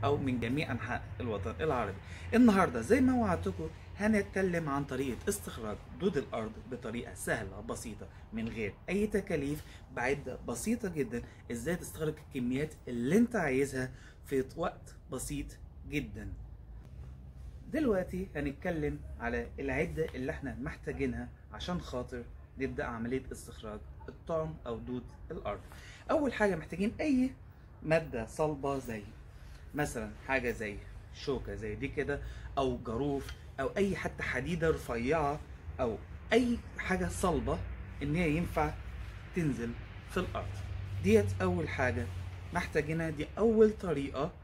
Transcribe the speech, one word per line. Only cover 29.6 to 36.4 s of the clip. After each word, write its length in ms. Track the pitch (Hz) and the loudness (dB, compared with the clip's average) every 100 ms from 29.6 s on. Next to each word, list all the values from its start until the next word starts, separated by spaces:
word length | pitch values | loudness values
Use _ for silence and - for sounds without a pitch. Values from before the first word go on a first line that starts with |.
| - 139 | -8 -2
مثلًا 360 | 147 123 107 - - | 0 0 -6 -8 0
حاجة 240 | 135 120 | 2 2
زي 260 | 110 107 101 - - - | -2 -4 -6 -10 -14 -14
شوكة 420 | - - 127 - 101 | -8 -2 -2 -2 -4
زي 200 | 107 107 | -4 -4
دي 120 | 135 | -4
كده، 340 | - 131 143 - - - - | -2 0 -2 -4 -8 -4 0
أو 200 | 135 123 | 2 0
جاروف، 500 | 120 113 143 139 - - - - | -2 0 2 0 -2 -10 -12 -4
أو 80 | 135 - | -2 2
أي 180 | 202 170 | 2 2
حتى 280 | 165 - | -2 -2
حديدة 460 | - 123 139 175 160 | -2 0 0 2 4
رفيعة، 720 | 147 - 117 120 160 143 151 - - - - | 2 0 0 4 4 4 0 -6 -12 -10 0
أو 180 | 127 104 - - - | 0 0 -6 -12 4
أي 240 | 226 | 6